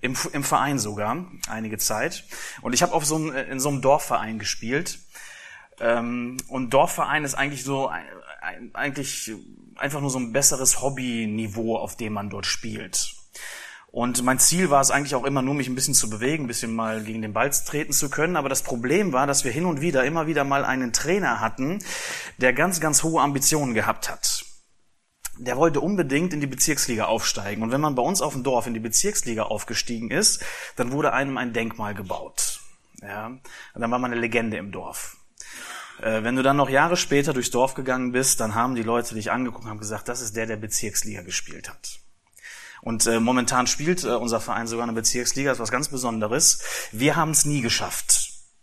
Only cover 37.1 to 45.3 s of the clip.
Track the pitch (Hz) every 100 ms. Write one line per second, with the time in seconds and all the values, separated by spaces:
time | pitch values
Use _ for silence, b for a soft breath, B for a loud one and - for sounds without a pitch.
37.1 | 143 143 131 - 120 131 - 131 127 127
38.1 | 123 135 - 110 104 123 127 113 120 117
39.1 | 110 104 117 127 104 107 107 104 107 -
40.1 | 120 113 104 113 110 107 - - - 110
41.1 | 104 92 90 - - - - - - -
42.1 | _ _ - B B B B - 113 117
43.1 | 113 113 127 120 127 123 - 147 180 120
44.1 | 120 117 113 104 110 117 117 120 113 110
45.1 | 120 120